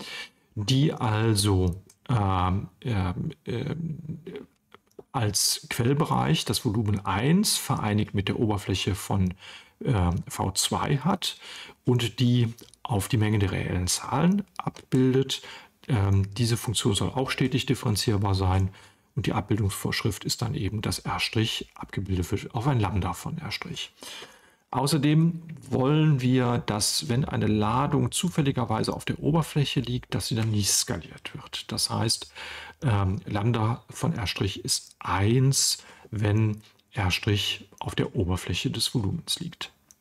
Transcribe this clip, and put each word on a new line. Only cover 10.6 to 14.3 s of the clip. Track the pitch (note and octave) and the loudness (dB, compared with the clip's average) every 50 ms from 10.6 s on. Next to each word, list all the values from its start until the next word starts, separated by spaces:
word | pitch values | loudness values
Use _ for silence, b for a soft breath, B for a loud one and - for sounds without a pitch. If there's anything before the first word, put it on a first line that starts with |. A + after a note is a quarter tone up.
| - - G#2+ F2+ G2 G#2 C#3+ C3 | -2 0 0 0 0 0 0 0
hat | C3+ F#3 G3 - - - - B B B B B B B B B - | 2 0 0 0 -2 -6 -8 B B B B B B B B B 0
und | B2+ B2 A#2+ A#2 - - - | 2 2 2 2 0 0 2
die | B2 A#2+ B2 B2 A#2 A2+ A#2 - - - _ _ | 2 4 4 4 2 0 -2 -8 -18 -20 _ _
auf | - - A2 G2 - - | -6 -4 -2 -2 -2 0
die | - | 2
Menge | G#2+ G#2+ G#2+ A2 G#2 | 2 2 4 4 2
der | G2 F#2+ | 2 2
reellen | F#2+ F#2 - - F#2 F2+ F2+ | 0 -2 -2 -2 -2 -2 0
Zahlen | F2+ - - - - A#2+ C#3 E3 F3+ | -2 -2 -4 -4 -2 0 2 4 4